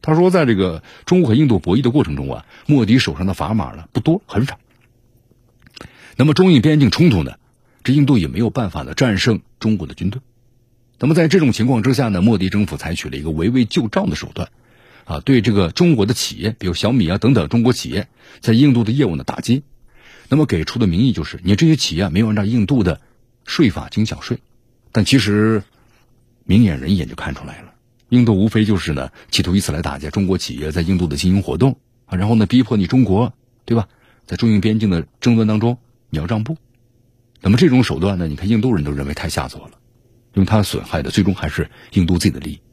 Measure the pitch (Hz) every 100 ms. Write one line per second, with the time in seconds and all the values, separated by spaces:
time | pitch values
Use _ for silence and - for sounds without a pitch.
0 | - 156 180 180 139 101 92 80 - -
1 | - 185 143 113 151 107 - 104 123 139
2 | 92 69 67 58 - - - 139 104 127
3 | - 71 92 92 80 110 65 71 - -
4 | 135 175 _ 98 135 - _ _ _ _
5 | _ _ _ _ _ _ _ - - _
6 | - - 139 147 185 156 151 151 120 -
7 | 175 98 67 - _ _ _ _ - 143
8 | 139 127 78 69 113 131 104 82 71 76
9 | 127 95 - 104 _ _ 110 107 82 -
10 | 90 127 _ _ _ _ _ _ _ _
11 | 131 165 160 185 147 110 120 123 110 131
12 | 123 92 104 107 92 104 104 73 82 82
13 | - 67 76 78 92 127 113 - 113 -
14 | 196 - - - - _ _ _ _ -
15 | - 78 - 131 107 101 87 - 175 131
16 | 98 - - - 104 110 92 85 101 127
17 | 82 98 110 139 76 117 117 120 - 98
18 | - _ - - - 113 147 120 107 135
19 | 120 76 - - - 131 - - _ _
20 | - - - 143 151 90 78 117 101 82
21 | 139 90 73 67 90 104 165 156 - 80
22 | 98 85 113 107 101 120 98 139 90 78
23 | _ _ _ _ - - 131 - - -
24 | 110 - - 117 _ _ _ _ _ 113
25 | 98 135 104 104 107 110 - _ _ _
26 | _ _ _ _ - 98 110 69 69 95
27 | 76 - - 69 71 - - _ _ _
28 | _ 123 117 98 107 110 104 98 82 69
29 | 65 - - - - 95 - - 76 71
30 | 76 101 95 92 - 76 76 87 85 92
31 | 87 71 92 98 98 69 135 120 _ _
32 | _ 92 104 113 104 123 123 110 90 131
33 | 113 95 123 - _ _ - 117 107 _
34 | _ _ _ 90 117 104 107 107 104 87
35 | - _ 123 117 107 107 117 123 _ _
36 | _ 76 78 113 113 160 _ _ _ _
37 | _ _ _ _ 98 117 175 127 120 69
38 | 95 95 82 71 95 113 127 101 71 69
39 | 69 71 78 - 64 - - _ _ _
40 | _ _ _ - 92 107 98 - - 82
41 | - - 95 92 71 - - - - -
42 | 85 87 87 - 80 71 _